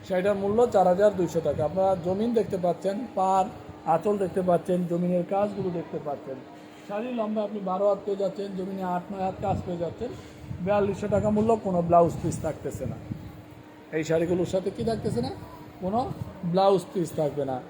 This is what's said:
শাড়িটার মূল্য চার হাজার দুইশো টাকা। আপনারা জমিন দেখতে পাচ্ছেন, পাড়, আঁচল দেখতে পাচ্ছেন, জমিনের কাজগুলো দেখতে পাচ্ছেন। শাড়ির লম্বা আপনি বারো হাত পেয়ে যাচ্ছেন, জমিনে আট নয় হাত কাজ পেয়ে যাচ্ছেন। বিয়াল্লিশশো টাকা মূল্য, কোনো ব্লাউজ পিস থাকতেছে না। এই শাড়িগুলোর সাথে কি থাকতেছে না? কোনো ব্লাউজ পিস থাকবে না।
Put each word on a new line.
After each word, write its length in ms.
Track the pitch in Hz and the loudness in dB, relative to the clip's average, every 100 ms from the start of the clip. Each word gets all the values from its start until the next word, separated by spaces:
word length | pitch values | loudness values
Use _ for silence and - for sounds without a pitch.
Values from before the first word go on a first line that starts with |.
| - | -2
শাড়িটার 260 | 185 196 | 0 2
মূল্য 320 | 196 196 214 240 | 0 2 4 4
চার 200 | 214 180 | 6 6
হাজার 240 | 180 208 185 | 6 4 4
দুইশো 240 | 165 165 151 | 0 0 0
টাকা। 180 | 139 | 0
আপনারা 300 | 151 180 190 185 | 0 2 2 0
জমিন 280 | 170 190 233 | -2 -2 2
দেখতে 240 | 226 190 185 | 2 0 0
পাচ্ছেন, 380 | 175 165 190 196 247 | -2 0 -2 -4 -4
পাড়, 320 | 196 190 190 190 - - - | 0 2 2 2 -6 -16 -10
আঁচল 320 | - 165 208 208 | 0 2 2 0
দেখতে 240 | 185 196 | 0 0
পাচ্ছেন, 380 | 180 170 - 180 175 | 2 2 2 0 0
জমিনের 340 | 170 175 180 175 | 0 0 0 0
কাজগুলো 400 | 196 208 202 185 | 0 -2 -2 -4
দেখতে 300 | 170 151 160 | -4 -6 -8
পাচ্ছেন। 300 | 147 139 135 131 - - - - - | -6 -8 -10 -12 -14 -20 -20 -20 -8
শাড়ির 280 | 202 247 | -6 -4
লম্বা 280 | 240 214 220 | -4 -2 -2
আপনি 160 | 208 214 | -4 -4
বারো 300 | 185 185 202 | -4 2 2
হাত 80 | 196 | 2
পেয়ে 120 | 208 196 | -2 -2
যাচ্ছেন, 300 | 196 190 196 185 | -2 -4 -8 -6
জমিনে 260 | 185 196 | -6 -6
আট 200 | 185 180 180 | -2 -4 -4
নয় 120 | 196 | -4
হাত 120 | 190 185 | -4 -2
কাজ 160 | 202 196 | -2 -2
পেয়ে 120 | 190 175 | -2 -4
যাচ্ছেন। 320 | 165 - 240 - - - - - | -6 -6 -10 -10 -16 -18 -12 -6
বিয়াল্লিশশো 460 | 175 208 202 190 208 | 0 2 2 0 0
টাকা 220 | 202 208 | 2 2
মূল্য, 260 | 214 220 | 2 2
কোনো 260 | 220 202 180 | 2 2 0
ব্লাউজ 320 | 170 170 170 139 | 6 6 6 2
পিস 160 | 170 - | -4 -2
থাকতেছে 440 | 160 147 143 - | -6 -4 -8 -6
না। 120 | 123 - - - - - - - - - - | -8 -8 -10 -12 -12 -16 -18 -20 -20 -20 -6
এই 120 | 160 | -4
শাড়িগুলোর 420 | 156 160 170 180 | 4 4 6 4
সাথে 240 | 170 190 190 | 2 2 0
কি 140 | - | 0
থাকতেছে 380 | 226 220 214 240 | 0 0 0 0
না? 100 | 247 392 - - - - | -2 -6 -12 -16 -16 -6
কোনো 300 | 185 220 320 - - - | 0 0 0 -4 -8 -6
ব্লাউজ 380 | 175 180 196 190 - | 0 4 6 6 2
পিস 160 | 196 165 | -4 -2
থাকবে 300 | - 151 143 | -2 -2 -2
না। 160 | 135 127 | -4 -4